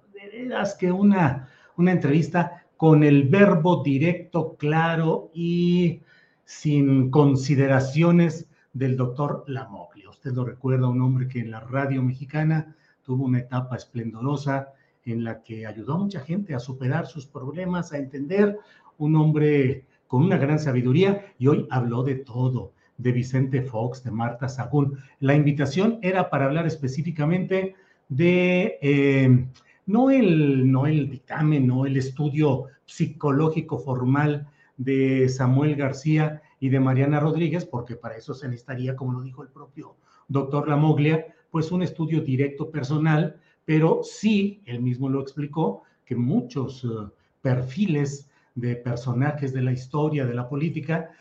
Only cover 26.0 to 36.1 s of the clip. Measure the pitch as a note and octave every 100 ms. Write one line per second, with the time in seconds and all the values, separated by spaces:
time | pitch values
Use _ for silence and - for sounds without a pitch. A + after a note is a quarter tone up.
26 | F3+ F#3+ F3+ D3 C3+ D#3 D#3+ D#3 C3 C3
27 | E3+ D3+ D3 F3+ D#3+ F#3+ F#3+ F#3+ _ _
28 | - C3 F3 F3+ F3+ F3+ G3+ - C#3+ C#3+
29 | C#3 C3+ C3+ B2+ B2+ - _ _ - G#3+
30 | C4 C4+ G#3 D#3+ D3 C3+ C3 C3 D3 D#3
31 | B2+ B2 - A#2+ D3+ D3 B2+ B2+ C#3 C3+
32 | B2+ - D3 C#3+ D3+ B2 - - _ -
33 | E3 - D3 C#3 D#3+ D#3+ - B2 C#3+ B2
34 | B2 C#3 D3 D3 - _ _ - C3 C3+
35 | C3+ C3 B2+ C3 B2+ C3 D3+ C#3+ C#3 -
36 | D#3